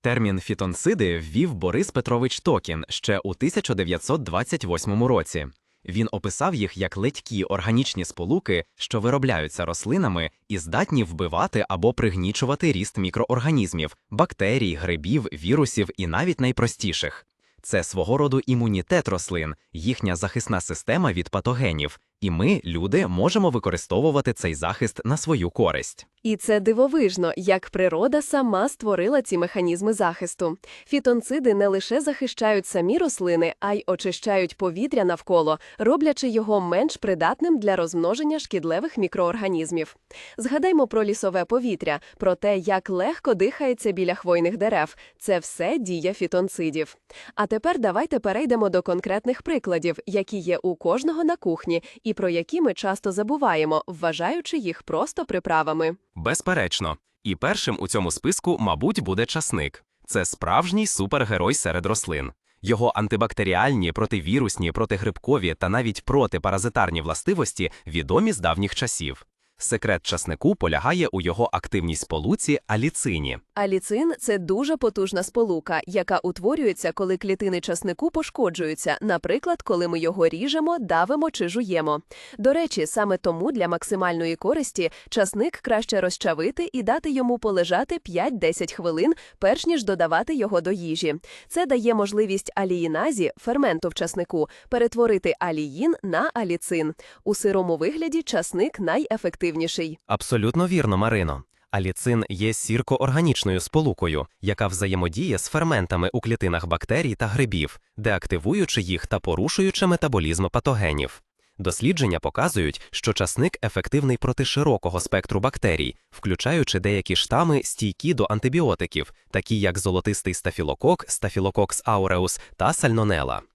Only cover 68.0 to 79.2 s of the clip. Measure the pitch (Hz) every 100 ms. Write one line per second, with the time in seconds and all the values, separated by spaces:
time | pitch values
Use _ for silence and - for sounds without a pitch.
68 | 73 101 220 135 87 85 101 - 123 -
69 | 73 65 - _ _ _ - 113 - 90
70 | - 87 - 78 160 202 85 73 110 175
71 | 151 95 87 85 117 92 - 101 85 78
72 | - 80 90 202 - 143 - 107 131 -
73 | 127 85 67 60 _ - 202 190 - 214
74 | 330 277 - 202 170 196 285 311 226 208
75 | 190 185 185 240 226 165 - 160 - 196
76 | 175 185 180 180 190 320 240 170 170 -
77 | 190 185 196 190 196 180 180 170 196 170
78 | 330 - 302 - 208 143 156 156 - -
79 | 214 170